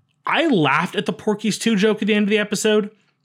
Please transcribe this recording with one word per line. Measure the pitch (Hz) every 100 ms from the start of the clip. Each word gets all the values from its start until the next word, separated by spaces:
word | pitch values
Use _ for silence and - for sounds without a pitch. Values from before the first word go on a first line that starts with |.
| _ _ -
I | 202 330
laughed | 214 143 143 175 180
at | 208
the |
Porky's | 185 - 208 220 -
two | 226 220
joke | 220 208
at | 208
the |
end | 208 208
of |
the | 208
episode | 208 208 214 214 208 - _ _